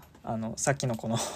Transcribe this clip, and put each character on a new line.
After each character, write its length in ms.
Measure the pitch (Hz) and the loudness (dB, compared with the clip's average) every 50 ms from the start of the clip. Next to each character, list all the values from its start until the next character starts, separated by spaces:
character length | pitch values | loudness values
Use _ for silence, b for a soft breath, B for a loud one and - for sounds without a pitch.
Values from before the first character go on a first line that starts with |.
| - - - - - | -14 -18 -20 -10 -6
あ 140 | - 117 110 | -4 -2 -2
の、 160 | 113 113 - - | -2 -4 -2 0
さ 140 | - 147 | 2 2
っ 60 | 139 139 | 4 4
き 100 | - 127 | 2 0
の 80 | 117 | 0
こ 120 | 110 - 113 | 0 0 0
の、 100 | 113 120 - - - | 0 2 0 -2 -2